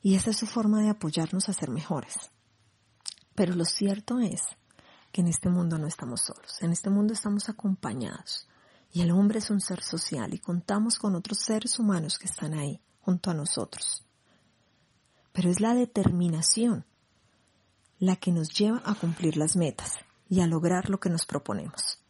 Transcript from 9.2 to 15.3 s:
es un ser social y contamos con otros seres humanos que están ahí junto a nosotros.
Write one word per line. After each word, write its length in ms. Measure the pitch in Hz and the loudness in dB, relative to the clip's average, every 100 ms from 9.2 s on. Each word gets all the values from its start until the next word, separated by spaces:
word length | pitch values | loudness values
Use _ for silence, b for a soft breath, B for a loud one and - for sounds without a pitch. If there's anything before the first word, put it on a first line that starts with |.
| 202 220 | 4 2
es 100 | 208 | 0
un 100 | 202 | 0
ser 220 | - 180 | 0 -6
social 500 | - 165 - 139 110 | -6 -6 -4 -4 -4
y 60 | 180 | -6
contamos 600 | - 175 - 208 220 - | -4 -4 0 0 0 0
con 180 | 208 180 | 0 0
otros 220 | - 202 | -2 -4
seres 380 | - 220 233 - | 0 -2 0 0
humanos 400 | 214 180 151 - | 2 2 0 -4
que 100 | - | -6
están 260 | - 151 | -6 -4
ahí 260 | 156 143 - _ _ | -4 -4 -6 _ _
junto 300 | - 180 - | 0 0 0
a 40 | |
nosotros. 720 | 160 143 - 107 - - - _ _ b b b b b b b _ _ _ _ | -2 -2 -4 -4 -6 -6 -6 _ _ b b b b b b b _ _ _ _